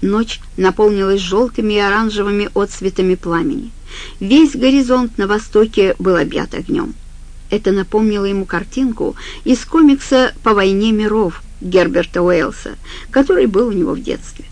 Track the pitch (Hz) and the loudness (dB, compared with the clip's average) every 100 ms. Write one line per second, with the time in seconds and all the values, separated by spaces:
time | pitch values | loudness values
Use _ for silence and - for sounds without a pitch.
0 | 190 208 226 - - - 185 185 214 208 | 0 0 -2 -6 -12 0 0 4 2 2
1 | 196 196 180 190 247 - 214 208 202 202 | 0 0 0 0 0 0 -2 0 2 0
2 | 226 208 202 202 208 - 202 - 190 185 | 0 -2 -2 -2 -2 -2 -4 -2 -6 0
3 | 190 185 175 170 165 - - - - - | 0 0 -2 -2 -2 -4 -8 -14 -16 -14
4 | - - 196 269 311 262 254 277 247 254 | -16 -10 2 6 6 4 2 4 4 2
5 | 247 - 196 214 - 214 220 - 190 - | 0 -2 0 0 0 2 2 4 2 2
6 | 185 175 151 - 151 165 - 117 101 - | 2 2 0 -2 -6 -8 -4 -4 -4 -10
7 | - - - - - - - 196 185 214 | -16 -18 -18 -18 -6 -2 0 0 0 0
8 | 220 208 196 196 190 175 202 - 262 226 | 2 0 -2 -2 -4 -6 -6 -2 -2 -2
9 | - - - - - 254 - 330 302 277 | -6 -6 -14 -10 -2 -2 2 4 6 4
10 | - 262 254 - 226 208 190 196 214 214 | 2 2 2 0 0 2 2 2 2 2
11 | 214 214 190 - - - 185 180 170 170 | 0 0 0 -4 -16 -14 0 2 2 0
12 | 170 185 175 175 135 - - 104 - - | -2 0 2 2 0 -6 -14 -14 -16 -16
13 | - 262 277 370 254 185 240 196 170 - | -2 0 4 4 4 2 0 0 -2 -4
14 | - - - - - | -6 -8 -10 -18 -18